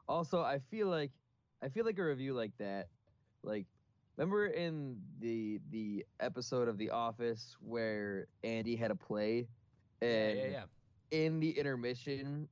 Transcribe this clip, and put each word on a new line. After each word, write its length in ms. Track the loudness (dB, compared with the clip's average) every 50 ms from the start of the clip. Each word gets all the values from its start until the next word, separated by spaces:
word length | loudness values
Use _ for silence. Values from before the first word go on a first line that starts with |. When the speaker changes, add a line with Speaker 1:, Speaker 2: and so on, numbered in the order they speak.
| -4 -2
Speaker 1:
Also, 320 | 0 0 0 2 2 2
I 180 | 2 2 0 -2 -4 -4
feel 160 | -2 0 0
like, 240 | 2 2 0 0 -2 -6 _ _ _ _ _ _ _ _ -8
I 80 | -6 -4
feel 160 | -2 0 0
like 140 | 0 2 2
a 40 | 2
review 300 | 2 2 2 0 0 0
like 180 | 0 0 -2 -4
that, 300 | -4 -4 -2 -2 -4 -4 -6 _ _ _ _ _ _ _ _ _ _ -4
like, 240 | -2 -2 -2 -4 -6 _ _ _ _ _ _ _ _ -4
remember 300 | -2 0 2 4 2 2
in 500 | 2 2 0 0 0 -2 -2 -4 -4 -6 -8 -10 -12 -10 -6
the, 400 | -2 -2 0 0 0 -2 -4 -4 -6 -6
the 340 | -6 -4 -4 -2 -4 -4 -6 -8 _ -4
episode 480 | -4 -2 -2 -4 -4 0 2 2 2
of 120 | 2 2 0
The 100 | 0 0
Office 680 | 0 0 0 0 0 0 0 0 -2 -2 -6 -14 -16 -14
where 640 | -8 -4 -2 0 0 0 0 0 0 -2 -2 -2 -4 -6 _ _ -4
Andy 320 | -2 0 0 0 0 0
had 140 | 0 2 0
a 60 | 0
play, 520 | -2 -2 -4 -2 0 2 2 2 2 0 -2 -8 -18 _ _ _ _ _ _ _ 0
Speaker 2:
Yeah, 60 | 2 2
yeah, 320 | 4 4 4 4 2 2 0
Speaker 1:
and 80 | -2 -2
Speaker 2:
yeah. 100 | -4 -6 -10 -14 -20 _ _ _ -18 _ -2
Speaker 1:
in 280 | 2 2 4 4 4 4
the 120 | 4 2
intermission, 960 | 4 2 2 2 2 2 0 0 -2 -2 -2 -4 -4 -2 -2 -4 -4 -4 -6 -6